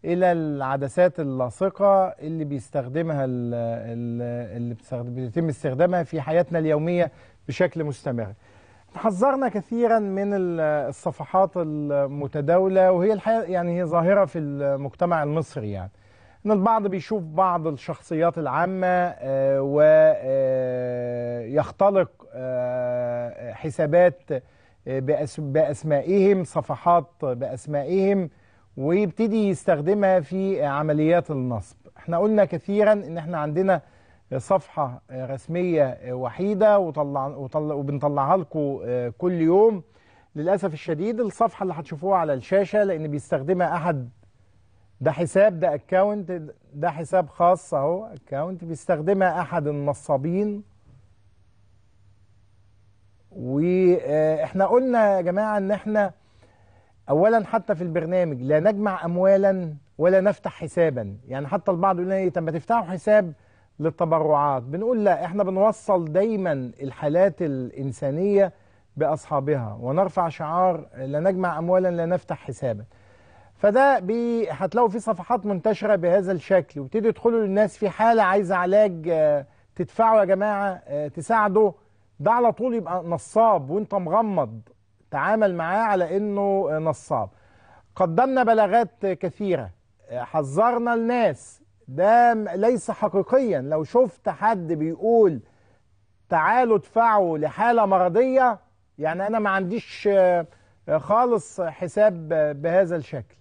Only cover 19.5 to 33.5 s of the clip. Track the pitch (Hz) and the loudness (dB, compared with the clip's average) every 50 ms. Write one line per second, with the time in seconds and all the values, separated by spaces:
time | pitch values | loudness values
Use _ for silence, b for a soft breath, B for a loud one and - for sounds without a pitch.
19.5 | 139 135 135 139 139 147 151 156 156 156 156 156 151 - - 131 135 135 135 131 | 0 0 0 0 2 4 6 8 8 8 8 6 6 4 0 -2 0 0 2 2
20.5 | 131 131 127 127 127 127 123 123 123 123 123 120 120 120 120 120 120 120 117 110 | 0 0 0 -2 -2 -4 -4 -4 -4 -4 -6 -6 -6 -6 -6 -6 -6 -8 -8 -2
21.5 | 131 151 151 - - _ 196 202 202 190 175 - _ _ - - - 123 127 127 | -2 -2 -2 -2 0 _ 4 4 4 4 0 0 _ _ -20 -18 -14 -10 -8 -6
22.5 | 127 127 123 123 123 127 123 123 123 123 123 120 120 120 120 120 - - 113 120 | -4 -4 -2 -2 -2 -2 -2 -2 -2 -2 -2 -4 -4 -6 -6 -8 -10 -12 -14 -14
23.5 | 104 - - 160 139 - 165 147 147 170 180 180 - - _ _ 156 131 - b | -14 -10 -10 -10 -4 -2 -2 2 6 6 6 6 4 0 _ _ -6 -6 -6 b
24.5 | b b b b b b b - 131 135 131 131 151 135 151 135 - - 156 143 | b b b b b b b -6 -6 -4 -2 -2 -2 -2 -2 -4 -6 -8 -8 -2
25.5 | 135 156 156 139 147 - - 156 151 143 131 156 185 202 190 196 202 190 180 - | 0 2 2 2 0 -6 -4 -2 -2 0 0 2 2 4 4 4 4 2 0 -4
26.5 | - 165 135 - 147 - - 175 170 170 147 - _ _ - 139 127 117 127 127 | -6 -6 -6 -6 -8 -4 2 2 2 2 2 -2 _ _ -6 -4 -4 -4 -6 -8
27.5 | 127 123 - - 151 143 143 139 175 190 190 196 202 196 185 151 b b b b | -8 -10 -10 -6 -4 -4 -4 -2 0 0 2 2 2 0 -2 -4 b b b b
28.5 | b b b b b - 135 147 170 196 208 185 156 - 226 226 202 226 214 202 | b b b b b -6 -2 0 0 2 0 0 -2 -2 -2 0 0 0 0 0
29.5 | 180 139 - - 180 147 147 156 196 208 202 190 190 185 151 - 180 190 190 190 | -2 -2 0 0 0 0 2 0 0 2 2 4 4 2 2 0 -6 -4 -2 -2
30.5 | 196 - 147 143 139 143 151 156 151 151 151 156 170 175 165 - 156 135 127 127 | -2 -2 -2 -2 -2 -2 0 0 0 2 4 4 4 2 2 -2 -4 -4 -2 -4
31.5 | 123 107 92 - - _ _ - _ - - - 165 170 196 214 220 208 202 151 | -4 -6 -8 -10 -18 _ _ -20 _ -18 -10 -4 -2 0 0 2 4 2 2 2
32.5 | - 160 - - 202 208 214 202 214 208 196 139 165 170 156 160 175 160 147 151 | 0 -8 -6 -4 0 2 4 4 2 2 0 -8 -10 -10 -8 -8 -6 -4 -4 -2